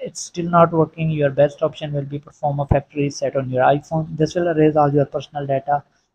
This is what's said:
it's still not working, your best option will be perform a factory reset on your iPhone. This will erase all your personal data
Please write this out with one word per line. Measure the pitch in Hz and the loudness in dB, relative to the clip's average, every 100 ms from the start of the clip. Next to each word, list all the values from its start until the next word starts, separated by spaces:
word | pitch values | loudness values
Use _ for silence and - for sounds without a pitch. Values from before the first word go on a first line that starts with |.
it's | - - | -14 -12
still | - 185 175 | -12 -8 2
not | 170 170 | 4 4
working, | 165 156 - 160 | 4 0 -2 -2
your | 151 143 | 0 0
best | 135 143 - | 2 0 0
option | 156 147 151 | -6 -4 -8
will | 143 | -6
be | 139 143 | -6 -10
perform | - _ 147 143 | -14 _ -4 -2
a | 139 | 0
factory | 143 - 147 | 0 -2 -4
reset | 143 - 135 139 | -4 -2 -4 -2
on | 131 | -2
your | 127 | 2
iPhone. | 131 147 - 160 160 | 2 2 -2 -4 -4
This | 156 156 | -2 -2
will | 180 175 | 0 0
erase | 156 156 151 | 2 4 4
all | 147 | 4
your | 143 139 | 2 0
personal | 147 - 147 139 | -4 -8 -8 -4
data | 135 139 143 - _ _ | -2 -2 -4 -4 _ _